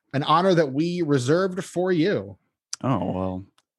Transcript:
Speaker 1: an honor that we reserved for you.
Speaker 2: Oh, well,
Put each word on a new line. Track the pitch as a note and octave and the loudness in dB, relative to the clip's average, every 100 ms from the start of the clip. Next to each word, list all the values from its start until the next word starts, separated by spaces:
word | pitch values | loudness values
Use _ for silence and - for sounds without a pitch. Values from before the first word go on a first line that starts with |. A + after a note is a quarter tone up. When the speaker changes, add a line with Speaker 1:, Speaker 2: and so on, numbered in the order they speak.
| _ | _
Speaker 1:
an | C3+ | -4
honor | D3 D#3 F#3+ | 2 4 4
that | E3+ D3 | 4 2
we | C3 E3+ F3 | 0 -2 -2
reserved | D#3 C#3+ A#2+ E3 F#3+ F#3 | 0 0 2 2 0 -4
for | - F3 F#3 | -8 -4 -2
you. | F3+ F3+ D3 F#2+ G2 _ _ _ - | 0 0 -2 -6 -16 _ _ _ -6
Speaker 2:
Oh, | A#2+ A2+ F#2+ | -2 -2 -2
well, | F#2 F#2+ F#2 F#2+ _ _ | -4 -4 -6 -12 _ _